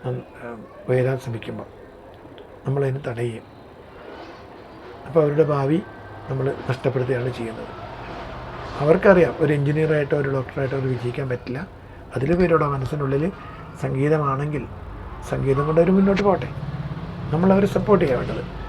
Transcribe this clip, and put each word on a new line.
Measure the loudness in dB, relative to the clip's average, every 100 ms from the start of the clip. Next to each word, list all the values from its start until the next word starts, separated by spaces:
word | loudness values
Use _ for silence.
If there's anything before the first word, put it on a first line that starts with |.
ഉം, | -4 -6 -8 -14 -14 -12 -16 -12 0
ഉയരാൻ | 2 2 0
ശ്രമിക്കുമ്പോൾ | -4 -8 -8 -10 -12 -16 -20 -20 -20 -20 -20 -20 -20 -8 -2
നമ്മളതിന് | 0 0 -2 -6
തടയും. | -4 -4 -6 -14 -20 -20 -20 -20 -18 -18 -16 -16 -18 -18 -20 -20 -18 -18 -16 0
അപ്പോൾ | 4
അവരുടെ | 4 4
ഭാവി | 4 4 2 2 -2 -14 -16 -14 -8
നമ്മൾ | -2 -2 -2 -4
നഷ്ടപ്പെടുത്തുകയാണ് | 0 0 0 0 0 -2
ചെയ്യുന്നത്. | -4 -8 -8 -12 -12 -12 -12 -12 -12 -10 -12 -12 -10 -10 -2
അവർക്കറിയാം | 4 6 8 8 6 2
ഒരു | 2
എഞ്ചിനീയറായിട്ടോ | 2 2 2 2 2 2 0
ഒരു | 0
ഡോക്ടറായിട്ടോ | -2 -4 -4 -2 -2
അവർ | -2
വിജയിക്കാൻ | -2 -4 -4 -4
പറ്റില്ല. | -4 -6 -8 -8 -14 -18 -18 -8 -4
അതിൽ | 2 4
പേരോട് | 6 6
ആ | 4
മനസ്സിനുള്ളിൽ | 0 -2 -2 0 0 0 -4 -14 -14 -14 -6
സംഗീതമാണെങ്കിൽ | -4 0 2 4 2 0 -2 -4 -6 -10 -12 -12 -12 -12 -6
സംഗീതം | -2 2 2 4
കൊണ്ട് | 4
അവർ | 6
മുന്നോട്ട് | 6 6 6
പോട്ടെ, | 4 2 -2 -8 -8 -8 -8 -8 -8 -8 -2
നമ്മളവരെ | 2 6 6 4
സപ്പോർട്ട് | 2 4 4
ചെയ്യാൻ | 4 2
വേണ്ടത്. | 0 -4 -8 -10